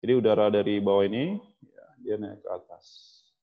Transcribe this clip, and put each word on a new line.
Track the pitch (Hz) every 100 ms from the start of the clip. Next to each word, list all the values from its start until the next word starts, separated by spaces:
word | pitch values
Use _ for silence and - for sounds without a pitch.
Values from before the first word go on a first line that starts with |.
Jadi | 107 127
udara | 110 107 104
dari | 104 104 104
bawah | 101 98 101
ini, | 110 151 202 - _
ya, | - _ - _
dia | 123 107
naik | 104 104
ke | 95
atas. | 90 _ 87 _ - - _ _ _